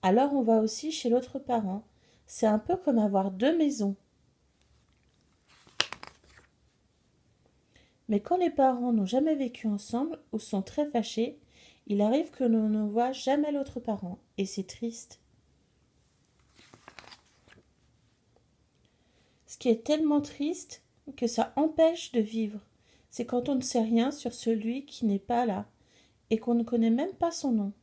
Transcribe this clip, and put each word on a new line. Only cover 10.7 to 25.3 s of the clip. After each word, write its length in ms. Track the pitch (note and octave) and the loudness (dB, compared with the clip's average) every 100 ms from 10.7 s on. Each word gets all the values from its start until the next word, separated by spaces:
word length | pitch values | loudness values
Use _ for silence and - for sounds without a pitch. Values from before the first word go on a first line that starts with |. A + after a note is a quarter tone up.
| - D4 | -4 -2
fâchés, 540 | B3 G#3 - A#3+ - _ _ - _ - | -2 -2 -2 -4 -4 _ _ -20 _ -4
il 140 | G3+ | 2
arrive 280 | G#3 C4+ D#4 | 4 2 0
que 140 | - | -2
l'on 260 | B3 A3+ G#3+ | 2 4 2
ne 140 | G#3+ | 0
voit 280 | G#3 G#3+ B3 | 0 0 0
jamais 400 | C4 - C#4+ D4 | -2 0 0 0
l'autre 280 | C#4+ C#4 - | -2 -4 -8
parent, 400 | A#3 G3+ F3+ F#3 _ - | -6 -6 -6 -12 _ -6
et 80 | F#3+ | -4
c'est 220 | - F#3 | -4 -8
triste. 520 | - A#3 A#3 - - _ _ _ _ _ _ _ _ _ _ _ _ _ - - - - - - - _ _ _ - _ _ _ _ _ _ _ _ _ _ _ _ _ _ _ _ _ _ _ | -8 -8 -8 -14 -18 _ _ _ _ _ _ _ _ _ _ _ _ _ -20 -20 -20 -20 -20 -20 -20 _ _ _ -20 _ _ _ _ _ _ _ _ _ _ _ _ _ _ _ _ _ _ _
Ce 100 | - | -4
qui 120 | B3+ | 2
est 140 | A3+ | 2
tellement 380 | - D4+ D#4 D4 | 2 2 4 2
triste 640 | C#4+ - D4 F4+ - - _ _ - C4+ | 0 -4 -4 -2 -6 -12 _ _ -18 -4
que 100 | A#3 | -2
ça 260 | A#3 - - | 0 0 0
empêche 560 | D#4 D#4+ D#4+ E4+ - | 0 4 2 2 -4
de 100 | A#3+ | -2
vivre, 380 | G#3+ A3 G#3+ G#3 - _ _ _ _ | -2 -2 -4 -6 -16 _ _ _ _
c'est 160 | - A#3 | -10 -4
quand 240 | B3 B3 | -2 0
on 60 | C4 | -2
ne 60 | |
sait 200 | - B3 | 0 0
rien 300 | A3 A3+ B3 | 2 2 2
sur 220 | D4 A#3+ | -2 -6
celui 520 | - A3+ A3+ A3 B3+ C#4 | -4 -2 -2 -2 -6 -10
qui 200 | - A3+ | -4 0
n'est 140 | G3 | 0
pas 260 | - | 0